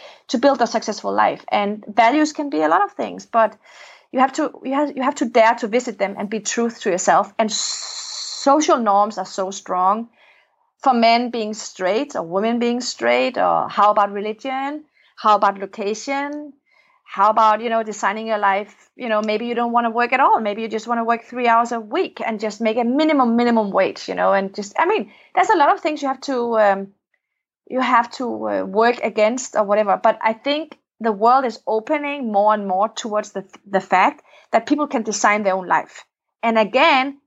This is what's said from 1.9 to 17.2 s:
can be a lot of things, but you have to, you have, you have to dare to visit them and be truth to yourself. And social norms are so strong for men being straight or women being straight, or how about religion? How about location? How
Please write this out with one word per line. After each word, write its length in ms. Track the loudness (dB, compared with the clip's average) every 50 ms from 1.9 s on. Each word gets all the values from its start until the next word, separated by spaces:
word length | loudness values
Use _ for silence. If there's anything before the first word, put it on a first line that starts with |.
| 2 4 4 4 4 4 2 0 0
can 160 | -4 -6 -4
be 120 | -2 0 2
a 60 | 2
lot 140 | 4 2 2
of 100 | 0 -2
things, 340 | -6 -8 -8 -8 -12 -14
but 300 | -2 0 2 2 2 0 _ _ -20 -20 -20 -20 -20 -20 -20 _ _ 0
you 80 | 0
have 120 | 0 2 2
to, 160 | -2 -4 -4 -6 -8 -6
you 80 | -4 -2
have, 240 | 0 -2 -2 -2
you 60 | -2 -2
have 140 | -2 -2
to 100 | -2 -4
dare 280 | 2 4 4 6 6 4
to 120 | 2 -2 -2
visit 300 | -2 -2 -2 -2 -4 -4
them 160 | -4 -4 -4 -8
and 120 | -8 -6
be 100 | -6 -6
truth 400 | -6 -4 -4 -2 -2 -4 -4 -4
to 100 | -4 -2
yourself. 440 | -2 0 2 4 4 4 2 0 -2 -2
And 140 | -2 -2 -2
social 1300 | -4 -6 -6 -8 -8 -10 -12 -12 -14 -14 -12 -12 -12 -12 -12 -12 -2 2 2 4 4 4 4 2 2
norms 400 | 4 2 4 4 2 2 -2 -6
are 80 | -10
so 240 | -8 -6 -6 -6 -6
strong 580 | -8 -10 -8 -6 -2 0 2 2 2 0 -4 -8 _ _ _ _ _ _ _ _ _ _ _ _ _ _ 0
for 120 | 2 4
men 360 | 4 6 6 4 4 2 -2
being 220 | -4 -4 -6 -6 -6
straight 600 | -10 -12 -14 -8 -4 -2 0 0 0 -2 -4 -6
or 60 | -8 -6
women 360 | -4 -2 -2 0 0 0 0
being 220 | 0 -2 -2 -2
straight, 560 | -4 -8 -8 -2 0 2 2 2 2 0 0
or 320 | 0 0 2 2 0 0 -2
how 220 | 0 2 4 4
about 220 | 4 4 2 0 -2
religion? 720 | -6 -6 -6 -8 -8 -8 -8 -6 -6 -6 -6 -8 -10 -12 _ _ _ _ _ _
How 200 | -2 2 2 4
about 220 | 4 4 2 0 -2
location? 960 | -8 -12 -10 -6 -6 -4 -4 -6 -6 -6 -4 -4 -4 -6 -8 -10 -12 -14 -18 _ _ _ _ _ _ _ _ _ _
How 260 | -12 -2 2